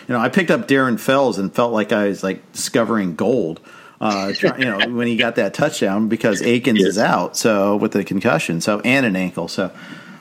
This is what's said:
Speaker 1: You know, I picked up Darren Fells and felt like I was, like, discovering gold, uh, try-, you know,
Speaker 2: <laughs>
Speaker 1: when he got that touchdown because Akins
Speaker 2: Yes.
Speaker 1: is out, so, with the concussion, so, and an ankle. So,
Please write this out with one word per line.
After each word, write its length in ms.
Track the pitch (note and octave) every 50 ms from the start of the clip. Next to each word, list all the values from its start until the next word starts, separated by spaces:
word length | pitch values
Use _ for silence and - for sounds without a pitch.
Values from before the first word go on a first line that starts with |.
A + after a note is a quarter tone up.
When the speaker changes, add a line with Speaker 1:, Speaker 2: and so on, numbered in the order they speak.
| -
Speaker 1:
You 60 | -
know, 80 | B2 A#2
I 80 | A#2 B2+
picked 220 | - F#3 F#3 D#3+
up 180 | E3+ C3+ A2 -
Darren 320 | C3+ C3+ C3 B2+ A2+ G#2+
Fells 380 | - - C3+ C#3 C#3 A#2+ G2 G2
and 160 | G2 F#2+ -
felt 180 | - A#2+ A#2+
like 200 | A#2 G#2+ G#2 -
I 160 | A2+ G#2 G#2 G2+
was, 140 | F#2 -
like, 300 | - F#2+ F#2 - - -
discovering 600 | - - - - - B2+ A2+ G#2+ A#2 G#2+ G2 F2+ D#2+
gold, 460 | - G2 G#2 C3 B2 F#2 D#2 D#2+ - - - - - - - - -
uh, 360 | - G#2+ G2+ G2 F#2+ G2 G2
try-, 240 | - - E3+ B2 B2
you 80 | C3
know, 200 | B2 G2+ G2 - A#2
Speaker 2:
<laughs> 60 | B2
Speaker 1:
when 120 | A#2 A#2+
he 100 | A#2+ A#2
got 200 | G#2+ A2+ A2+ A#2
that 180 | B2 G#2+ G2 -
touchdown 540 | - C#3 D#3 - - B2 G2 F#2+ G#2+ A2+ G#2+
because 340 | A2 A2 - A#2 G2 -
Akins 380 | D2 A#2 A#2+ A#2+ A#2 C3+ A2 G#2
Speaker 2:
Yes. 80 | F#2+ F#2+
Speaker 1:
is 100 | - G#2
out, 360 | B2+ E3+ D3+ F#2+ F2 - -
so, 420 | - - A#2 G#2+ G2+ G2 G#2 G#2
with 160 | G#2 G#2+ A2
the 120 | - G2+ F#2
concussion, 560 | - F#2 G2 - A#2+ C#3 E3 - - F2 E2
so, 200 | - G#2+ G#2 G#2
and 260 | - A#2+ C3 C#3 C3
an 100 | A2+ F#2
ankle. 320 | F#2 F#2 F2+ - - F2 E2
So, 240 | - - F#2+ E2+ - - - - - - - - - -